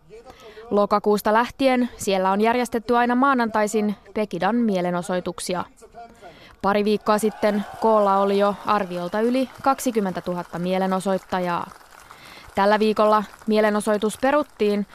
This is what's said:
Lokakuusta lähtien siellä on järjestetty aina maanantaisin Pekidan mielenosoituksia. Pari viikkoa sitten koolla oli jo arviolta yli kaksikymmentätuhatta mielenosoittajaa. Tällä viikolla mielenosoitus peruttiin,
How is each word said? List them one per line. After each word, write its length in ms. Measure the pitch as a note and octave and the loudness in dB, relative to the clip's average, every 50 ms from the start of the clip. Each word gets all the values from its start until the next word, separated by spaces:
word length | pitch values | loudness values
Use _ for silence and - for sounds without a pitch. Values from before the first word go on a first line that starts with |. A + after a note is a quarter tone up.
| _ - G#3+ A3+ - - - - - - - - - - | _ -20 -20 -20 -20 -20 -20 -20 -20 -20 -20 -16 -8 -2
Lokakuusta 600 | G3+ G3+ G3+ - G#3+ G#3 - G#3+ G#3 G3 - G#3+ | 0 2 2 2 2 0 2 2 0 2 2 2
lähtien 560 | G#3+ A3+ B3 - - - C4+ C4 B3+ B3 B3 A#3+ - | 2 2 2 0 -2 0 0 2 2 2 0 -2 -4
siellä 340 | - - G3+ F#3+ F#3+ F#3 F#3+ | -6 -4 -2 0 0 0 0
on 100 | G3 G#3 | 0 2
järjestetty 560 | A3 A3+ A#3+ B3 A#3+ - - A3+ - - A#3+ | 2 2 0 0 -2 -2 -4 -6 -2 0 0
aina 180 | A#3 A#3+ A#3+ B3 | 2 2 2 2
maanantaisin 800 | B3 C4+ C#4 C4+ A#3+ A#3 A3 A3+ G#3+ G#3+ G3+ - G#3+ G#3 G#3 G3 - - - - | 2 2 2 2 2 0 0 0 0 -2 0 0 -2 -2 -2 -4 -6 -10 -8 -6
Pekidan 420 | A3 G#3+ - F#3+ E3 F#3 G3 A#3 | -6 -4 -4 -4 -2 -2 0 0
mielenosoituksia. 1080 | A#3+ A#3 G#3+ F#3+ F3+ F3 F3+ F3 F3 F3 - F3+ F3+ F3 F3+ F3 - - - F3+ F3 F#3+ - _ - A3+ - - A3+ A#3 A#3 - - - F3 - - - - - - | 0 0 0 0 0 0 -2 -2 -4 -4 -4 -4 -4 -4 -6 -8 -8 -6 -6 -6 -6 -6 -10 _ -20 -20 -20 -20 -20 -20 -20 -20 -20 -20 -20 -20 -20 -20 -20 -12 -4
Pari 220 | - F#3+ G#3 G#3 G3+ | -2 0 0 2 2
viikkoa 340 | G#3+ G#3 G3+ - A3 G#3+ G#3 | 2 0 0 2 0 0 2
sitten 460 | A3 G#3+ - - A3 G#3+ G3+ G#3 G3+ - - - | 0 -2 -2 0 -2 0 0 -2 -4 -6 -6 -2
koolla 360 | - A3 A3 G#3+ G3+ G3 G3 | 2 2 4 4 4 4 4
oli 220 | G3 G3+ G3+ G3+ G3 | 2 2 2 2 2
jo 160 | G3+ G3+ G3 - - | 2 2 0 -2 -2
arviolta 540 | A3 G#3+ G#3 G3 F3 F3+ F3 F3 F3 - G#3+ | -2 -2 0 -2 -4 -6 -8 -8 -6 -4 -2
yli 280 | A3+ A#3+ B3 C4 C4 - - - | 0 0 0 0 -2 -4 -6 -4
kaksikymmentätuhatta 960 | - C4+ C4+ - - B3+ A3 A3+ G3 F#3 F3 E3+ - F3+ F3+ F3 E3+ - - E3+ | 0 0 0 0 -2 -2 -2 -2 -2 -2 -4 -6 -6 -6 -6 -8 -8 -10 -8 -6
mielenosoittajaa. 1120 | F3 F3+ F#3 F#3 F#3+ F#3+ F#3+ F#3+ - G3 F#3+ F#3 - - G3 F#3 F3+ F3 F3 - - - - - - - - - - - - - - - - - - - - | -4 -2 0 0 0 0 -2 -2 -2 -2 -2 -2 -4 -4 -6 -4 -2 -2 -4 -4 -6 -10 -16 -20 -20 -20 -20 -20 -20 -20 -20 -20 -20 -20 -20 -20 -16 -6 -2
Tällä 240 | G3 G3 G#3 G#3+ G3+ | 2 4 4 4 4
viikolla 460 | A3 A3 G#3 A3 G#3+ G#3+ G#3+ G#3+ G3+ - - - - | 2 2 2 2 4 4 4 2 0 -2 -12 -10 -4
mielenosoitus 720 | A3 G#3 G#3+ A3 G#3 G#3 G#3 - A3 G#3+ G3+ A3 G#3+ - - | 0 2 2 2 2 2 0 0 0 0 0 0 -2 -2 0
peruttiin, 640 | C4 C4+ D4 D4+ C#4+ - - - G#3+ G#3 G#3 G#3 G3+ - | 0 2 2 2 0 -2 -4 -2 0 0 0 0 -4 -6